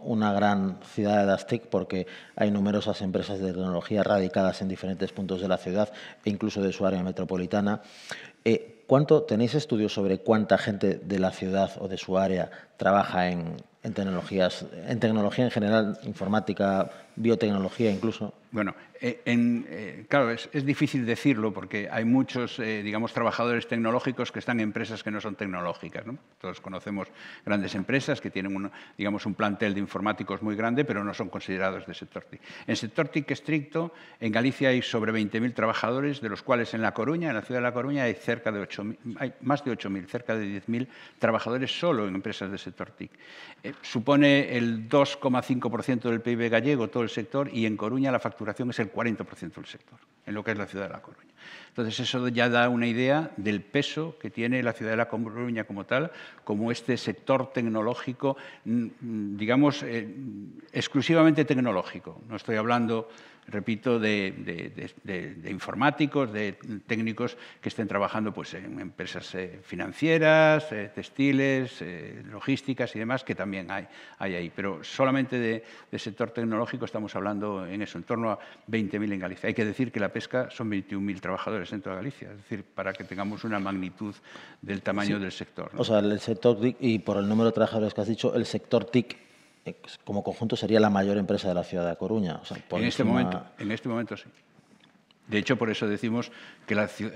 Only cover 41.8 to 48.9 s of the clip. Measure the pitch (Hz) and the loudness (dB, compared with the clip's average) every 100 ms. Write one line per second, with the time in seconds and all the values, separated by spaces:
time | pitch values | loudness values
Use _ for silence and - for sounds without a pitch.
41.8 | 175 131 101 98 107 98 98 98 - - | 2 2 0 -2 -6 -6 -8 -8 -10 -12
42.8 | 92 - 95 - - - - - - - | -12 -12 -14 -14 -20 -20 -20 -14 -14 -12
43.8 | - 123 117 143 143 139 107 123 117 113 | -6 -2 4 8 8 8 4 0 0 -2
44.8 | 110 147 139 - 139 127 - 123 120 113 | 2 4 4 2 2 2 2 0 0 0
45.8 | 110 123 120 113 120 117 117 113 127 143 | 0 0 0 0 0 0 4 4 4 2
46.8 | 110 127 113 - 107 139 139 123 110 101 | 2 0 -2 -2 -4 -2 -2 0 0 0
47.8 | 104 131 135 120 117 - 107 101 123 120 | 0 0 2 2 0 -4 -6 -4 -4 -2
48.8 | 113 | -2